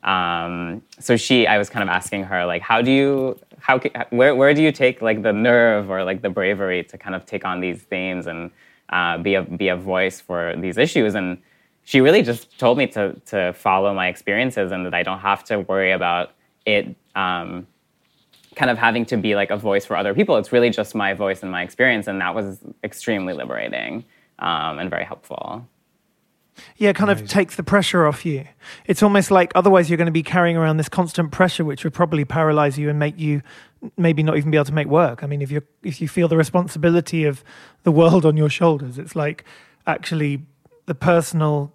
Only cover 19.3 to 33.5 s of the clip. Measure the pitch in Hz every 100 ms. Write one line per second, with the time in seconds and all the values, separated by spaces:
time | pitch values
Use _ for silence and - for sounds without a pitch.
19.3 | 101 98 101 107 101 - 95 101 98 208
20.3 | 123 101 123 120 110 104 110 98 98 101
21.3 | 95 95 90 87 - 127 113 104 95 90
22.3 | 87 101 95 - - 107 - - 107 92
23.3 | 80 64 60 57 60 57 98 117 _ _
24.3 | - - 82 80 76 90 87 - - _
25.3 | - - 113 120 _ _ _ _ _ _
26.3 | _ _ - - _ 208 190 202 190 107
27.3 | 202 175 - 165 202 180 185 156 147 170
28.3 | 139 143 _ - - - 185 208 202 -
29.3 | 190 175 185 190 190 160 165 170 165 156
30.3 | 180 175 165 160 156 151 - 175 - 160
31.3 | - 185 - 156 135 160 - 175 156 139
32.3 | 165 156 151 147 135 147 147 147 151 156
33.3 | 143 -